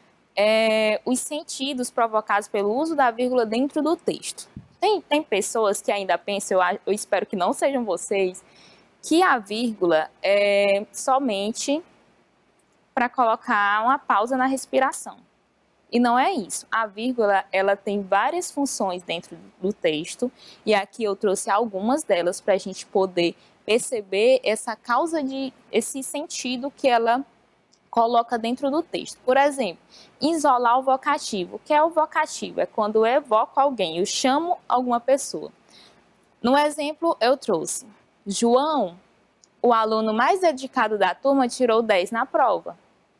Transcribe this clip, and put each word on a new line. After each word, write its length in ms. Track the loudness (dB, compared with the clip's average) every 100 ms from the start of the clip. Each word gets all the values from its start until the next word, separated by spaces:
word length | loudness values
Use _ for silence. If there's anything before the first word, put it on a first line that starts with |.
| _ _ _ 0
é, 640 | 2 4 2 2 2 0 -2
os 160 | -4
sentidos 680 | -4 -10 -10 -8 -6 -6 -4
provocados 600 | -2 0 0 0 -2 -2
pelo 200 | -2 0
uso 280 | 0 -2 0
da 120 | 0
vírgula 340 | 0 0 0 0
dentro 360 | 0 -2 0
do 140 | 0 0
texto? 540 | -2 -6 -8 -12 -16 -20 -20 _
Tem, 220 | 0 0
tem 240 | 0 -2
pessoas 580 | 0 -2 0 0 0 0
que 80 | -2
ainda 280 | -2 -2 -2
pensam, 400 | -2 -6 0 2
eu 40 |
a-, 160 | 2 0 -4
eu 60 |
espero 340 | -4 -2 -4 -2
que 120 | -2
não 160 | -2
sejam 320 | 0 -2 -2 -4
vocês, 580 | -6 -4 -2 -2 -4 -16 -20 -20 -20 _ _
que 220 | 0 2
a 140 | 2 0
vírgula 760 | -2 -4 -4 0 2 2 0 _
é 640 | 0 2 4 2 2 0 -2
somente 920 | -6 0 0 0 -2 -4 -4 -2 -4 -6 _ _ _ _ _ _ _ _ _ _
pra 140 | -2 0
colocar 720 | 2 2 2 0 0 2 2
uma 160 | 2 0
pausa 380 | 2 0 2 0
na 100 | 0
respiração. 680 | -2 -2 0 0 -2 -12 -18 _ _ _ _ _ _ _
E 80 | 2
não 220 | 2 4
é 140 | 2
isso. 340 | -2 -6 -10 -6
A 160 | -4 -4
vírgula, 600 | -4 -4 0 2 2 0
ela 240 | 0 0 0
tem 240 | -2 -6
várias 500 | 0 0 0 -2 -6
funções 500 | -4 -4 -2 -4 -6
dentro 360 | -8 -10 -10 -20 -20 -8
do 100 | -6
texto, 580 | -2 -2 -2 -6 -6 -8 -8 -20 -8 0
e 100 | 0
aqui 300 | 0 -4 -4
eu 100 | -2
trouxe 340 | 0 0 0
algumas 540 | 0 0 -4 -2 -2
delas 380 | 0 0 0 -2
pra 160 | 0 -2
gente 280 | -2 -12 -4
poder 480 | -2 0 0 -2 -2 _ _ -2
perceber 760 | -2 -2 -6 -4 2 4 4
essa 320 | 2 -4 -6 -8
causa 480 | -2 -2 0 -2
de, 280 | -4 -6 -8 -10 _
esse 320 | -2 -2 -6
sentido 680 | -8 -8 -8 -8 -6 -6 -8
que 180 | -2 2
ela 380 | 2 2 0 -4 _ _ _ _ _ _
coloca 480 | 0 2 2 0 -2
dentro 320 | -4 -4 -2
do 140 | -2
texto. 340 | -4 -8 -10 -6 0
Por 120 | 2
exemplo, 440 | 2 0 -6 -8 _ -20 -20 -4
isolar 560 | -2 2 2 2 4 2
o 60 |
vocativo. 720 | 2 0 0 -2 -2 -6 -6 -8
O 40 |
que 140 | 0
é 80 | 2
o 80 | 4
vocativo? 720 | 2 0 0 -4 -6 -8 -4
É 60 | -4
quando 300 | -2 0 2
eu 80 | 2
evoco 520 | 2 2 0 2 2
alguém, 380 | 2 0 -4 -2
eu 80 | -4
chamo 540 | 0 2 2 0 -4 -2
alguma 300 | -2 0 -2
pessoa. 520 | 0 0 -2 -10 -12 -16 _ -20 -20 _ _ _ _ _
No 120 | 0 2
exemplo, 640 | 2 -2 -6 -2 -2 0
eu 160 | 2 0
trouxe, 520 | 0 -2 -4 -8 -12 -20 _ _ -10
"João, 720 | -2 2 4 2 0 -2 -6 _ _ _ _ _ _
o 100 | 2
aluno 400 | 2 2 0 0
mais 280 | 0 2 2
dedicado 540 | 0 0 -4 -2 -2 0
da 200 | 0 0
turma, 320 | 0 2 0
tirou 340 | 0 2 2
dez 300 | 2 2 0
na 120 | -2
prova." 540 | -2 2 2 0 -6 -18 _ _ _